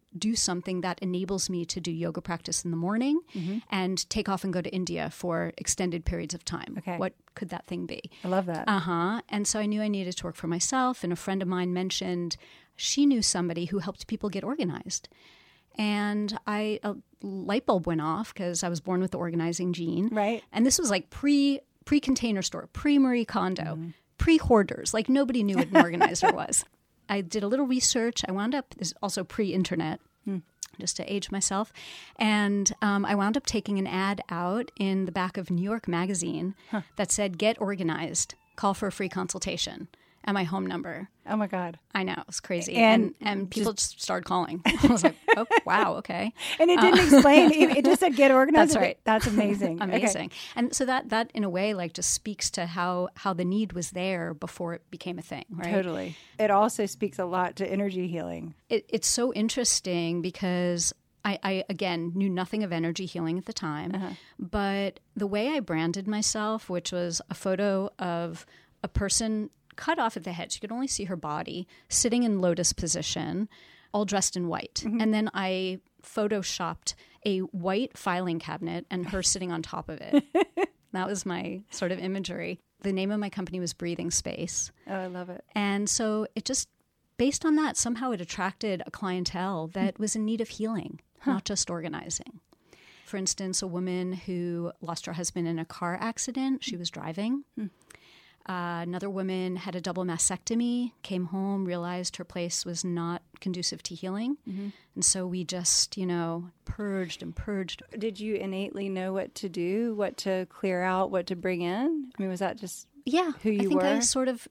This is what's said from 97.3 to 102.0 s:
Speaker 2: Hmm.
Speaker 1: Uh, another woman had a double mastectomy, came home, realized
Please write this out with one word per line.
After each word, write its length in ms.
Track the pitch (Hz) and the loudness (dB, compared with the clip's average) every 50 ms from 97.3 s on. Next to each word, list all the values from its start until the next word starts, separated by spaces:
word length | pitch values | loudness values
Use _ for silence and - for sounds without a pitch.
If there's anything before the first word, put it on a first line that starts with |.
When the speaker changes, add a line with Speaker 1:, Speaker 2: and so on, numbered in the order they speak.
| 254 277 277 - _ | -2 -4 -6 -8 _
Speaker 2:
Hmm. 120 | - 214 185 - _ _ - - - _ - - - - _ _ _ - | -10 -10 -10 -10 _ _ -20 -20 -20 _ -20 -20 -20 -20 _ _ _ -12
Speaker 1:
Uh, 380 | - 185 180 175 175 175 170 175 | -10 -8 -6 -4 -4 -4 -4 -4
another 260 | 175 180 185 190 202 | -4 -4 -4 -6 -6
woman 460 | 190 190 190 185 185 185 185 185 180 | -4 -4 -2 -2 -2 -2 -2 -2 -4
had 180 | 180 175 196 175 | -4 -6 -6 -8
a 60 | 185 | -6
double 240 | 165 196 170 180 180 | -6 -4 -4 -2 -2
mastectomy, 880 | 180 165 165 - - 185 180 - - 226 233 240 240 240 240 247 233 - _ | -2 -2 0 0 -2 -2 -4 -4 -4 -2 0 0 0 0 -2 -2 -4 -6 _
came 260 | - - 196 180 180 165 | -10 -6 -4 -4 -4 -4
home, 360 | 180 190 190 196 196 196 190 | -4 -4 -2 -2 -2 -2 -2
realized 540 | 180 175 175 170 175 180 180 | -2 -4 -4 -4 -6 -6 -6